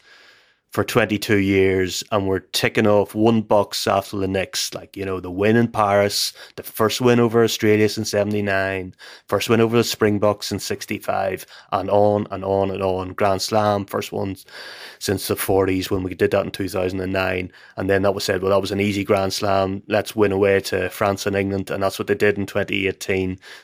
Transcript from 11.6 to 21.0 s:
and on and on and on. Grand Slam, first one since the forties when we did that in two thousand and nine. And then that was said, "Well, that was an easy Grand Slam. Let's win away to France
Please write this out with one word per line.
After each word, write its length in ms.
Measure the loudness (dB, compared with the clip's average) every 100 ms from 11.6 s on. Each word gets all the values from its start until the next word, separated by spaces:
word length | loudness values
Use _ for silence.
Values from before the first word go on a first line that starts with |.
| -6
and 160 | -4 0
on 360 | 4 4 2 -2
and 140 | -6 0
on 260 | 0 0
and 100 | -2
on. 280 | -2 -2 -6
Grand 320 | -2 0 0
Slam, 440 | 0 0 2 0 -2
first 280 | -6 -6
one 240 | -6 -6 -8 -14 -20 -18 -18 -18 -10
since 280 | -4 -4 -2
the 80 | -4
forties 560 | 0 2 2 0 -2
when 120 | -4
we 120 | -4 -2
did 160 | 0
that 140 | 2 -2
in 60 |
two 180 | -6 -6
thousand 320 | -4 -4 -4
and 100 | -4
nine. 400 | -2 -2 -2 -6 -14 -14 -6
And 140 | 0
then 140 | 2
that 100 | 2
was 100 | 0
said, 180 | -2 -2
"Well, 100 | 2
that 100 | 2
was 100 | 0
an 80 | -2
easy 240 | 0 -2
Grand 300 | 0 0 0
Slam. 500 | -2 0 0 0 -4 -2
Let's 280 | -2 -2 0
win 160 | 2
away 300 | 4 4 2
to 280 | 0 -4 -4
France 360 | -2